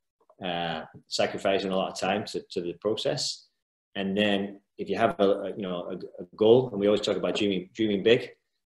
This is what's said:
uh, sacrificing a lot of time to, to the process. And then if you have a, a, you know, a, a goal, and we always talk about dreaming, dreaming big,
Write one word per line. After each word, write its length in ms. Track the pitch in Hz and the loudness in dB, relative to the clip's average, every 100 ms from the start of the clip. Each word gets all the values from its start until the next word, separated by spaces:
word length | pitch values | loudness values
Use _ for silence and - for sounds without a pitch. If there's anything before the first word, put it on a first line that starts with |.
| _ _ _ - | _ _ _ -10
uh, 380 | 92 85 85 80 - - - | -6 -4 -4 -6 -10 -18 -8
sacrificing 640 | - 104 95 98 95 95 | -2 -2 0 0 0 0
a 40 | 95 | -2
lot 160 | 85 | -2
of 80 | - | -2
time 260 | 92 101 - | -2 -2 -2
to, 160 | 90 - | -8 -8
to 100 | 95 | -8
the 120 | 87 | -6
process. 760 | 85 104 110 147 147 - - - _ _ _ _ 101 | -4 -4 -2 -2 -2 -4 -8 -14 _ _ _ _ -6
And 220 | 98 98 | -2 0
then 420 | 104 101 101 - _ - | 2 0 -2 -10 _ -12
if 120 | 98 | -6
you 80 | 95 | 0
have 180 | 113 104 | 0 2
a, 100 | 98 | 2
a, 200 | - 95 104 | 2 -2 -6
you 60 | |
know, 300 | 95 90 90 | -6 -6 -8
a, 320 | 92 - - | -10 -14 -16
a 20 | 90 - | -10 2
goal, 340 | 110 123 131 | 6 8 6
and 80 | 98 | 0
we 80 | 101 | 2
always 140 | 104 | 2
talk 160 | - 90 | 0 -2
about 180 | 90 - | -2 0
dreaming, 340 | 101 92 90 | 0 0 -4
dreaming 300 | - 110 98 | -2 0 2
big, 280 | 110 - - - _ _ | 4 4 2 -18 _ _